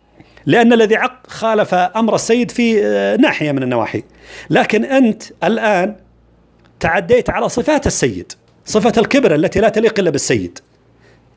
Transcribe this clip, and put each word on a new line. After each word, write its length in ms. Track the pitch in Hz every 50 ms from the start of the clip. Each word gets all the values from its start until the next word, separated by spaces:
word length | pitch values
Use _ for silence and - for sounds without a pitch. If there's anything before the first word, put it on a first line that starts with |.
| _ _ _ - - _ _ - -
لأن 260 | 240 - 233 233 233
الذي 240 | 240 226 220 202 220
عق 300 | 180 208 - - - -
خالف 480 | - - - 214 226 220 214 196 - 185
أمر 400 | 180 180 180 - 226 226 214 196
السيد 360 | 160 - - 226 247 240 165
في، 360 | - - 240 226 226 202 208
آه، 300 | 208 208 202 196 196 208
ناحية 360 | 220 277 - - - 156 151
من 100 | 139 135
النواحي، 400 | 131 127 123 117 107 - - 107 - _ _ - - - - - - -
لكن 340 | 156 233 220 - 220 220 233
أنت 380 | 262 269 262 262 220 214 - - - - - 160
الآن 520 | 175 226 220 226 214 208 175 180 214 208 - _ _ _ _ _ _ _ _ _ _ _ _ _ _ _ -
تعديت 500 | - 165 165 190 175 170 240 247 - -
على 180 | 175 202 233 190
صفات 380 | - 247 - 294 311 294 -
السيد، 460 | 185 - - 156 127 95 90 85 - - - _ _ _ _ _
صفة 280 | - - 214 190 233 - -
الكبر 360 | 202 202 - 277 254 190 151
التي 260 | 147 175 175 - 185
لا 80 | 214 208
تليق 300 | 208 214 226 208 214 202
إلا 120 | 190 165
بالسيد، 480 | 127 131 - - 135 104 92 87 - - - _ _ _ _ _ _ _ _ _ _ _ _ _ _